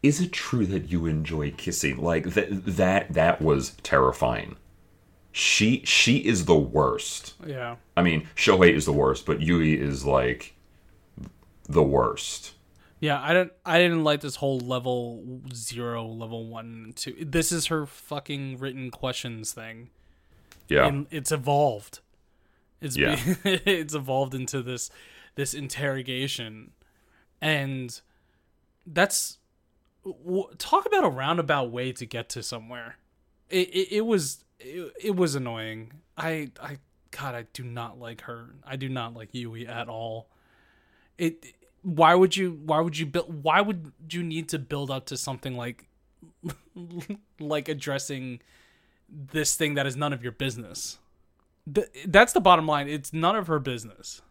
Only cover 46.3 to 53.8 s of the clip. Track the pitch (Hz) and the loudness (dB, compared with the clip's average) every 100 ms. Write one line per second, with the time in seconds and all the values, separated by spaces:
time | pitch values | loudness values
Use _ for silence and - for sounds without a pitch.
46.3 | _ 170 139 _ 180 175 175 147 202 _ | _ -12 -12 _ -18 -12 -12 -10 -12 _
47.3 | _ 151 151 139 147 147 139 - 139 131 | _ -4 -4 -2 -6 -4 -6 -6 -8 -8
48.3 | 120 _ _ _ _ _ _ _ 156 139 | -12 _ _ _ _ _ _ _ -18 -6
49.3 | 156 147 - 156 143 135 131 147 135 123 | -2 -2 0 0 0 -2 -2 -4 -4 -8
50.3 | 117 135 117 107 - - - _ _ _ | -6 -6 -6 -12 -12 -12 -14 _ _ _
51.3 | _ _ _ - 139 233 131 170 190 240 | _ _ _ -4 -4 -4 -8 4 6 6
52.3 | - 185 175 160 147 143 151 135 156 170 | 6 6 6 4 0 -2 -6 -6 0 0
53.3 | 214 170 156 131 123 | 0 0 -2 -2 -8